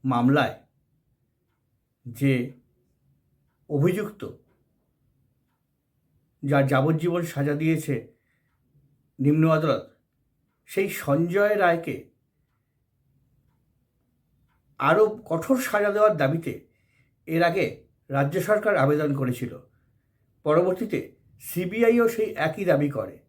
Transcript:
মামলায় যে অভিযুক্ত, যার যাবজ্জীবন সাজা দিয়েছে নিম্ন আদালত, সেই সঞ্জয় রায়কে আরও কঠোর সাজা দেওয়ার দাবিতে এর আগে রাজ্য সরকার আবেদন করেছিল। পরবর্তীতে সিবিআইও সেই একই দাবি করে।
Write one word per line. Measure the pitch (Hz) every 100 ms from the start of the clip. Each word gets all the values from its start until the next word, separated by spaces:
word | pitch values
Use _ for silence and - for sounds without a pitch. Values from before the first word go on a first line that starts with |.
মামলায় | 131 123 123 143 120 - _ _ _ _ _ _ _ _ _ _ _ _ _ _ 123
যে | 110 139 127 123 - _ _ _ _ _ _ _ _ _ _ _
অভিযুক্ত, | 147 165 185 208 - - - _ _ _ _ _ _ _ _ _ _ _ _ _ _ _ _ _ _ _ _
যার | 139 139 135
যাবজ্জীবন | 135 143 160 170 170
সাজা | 165 143 143
দিয়েছে | 147 160 156 - 123 - _ _ _ _ _ _ _ _ _ _ _
নিম্ন | 135 151 160
আদালত, | 160 156 117 - _ _ _ _ _ _ _ _
সেই | - 202
সঞ্জয় | - - 143 170 190 208 208
রায়কে | 180 170 165 104 - _ _ _ _ _ _ _ _ _ _ _ _ _ _ _ _ _ _ _ _ _ _ _ _ _ _ _
আরও | 135 180 214 214
কঠোর | - 165 - 262
সাজা | - 208 202
দেওয়ার | 202 214 170
দাবিতে | 135 165 131 104 _ _ _ _ _ _ -
এর | 165
আগে | 170 185 165 - _ _ _
রাজ্য | 139 143 180
সরকার | - 214 208 190
আবেদন | 135 147 151
করেছিল। | 139 127 120 127 - - _ _ _ _ _ _ _
পরবর্তীতে | - 156 180 185 202 - - _ _ _
সিবিআইও | - 170 180 220 233 240 226
সেই | 226 220
একই | - 160 160
দাবি | 185 143 147
করে। | 139 98 -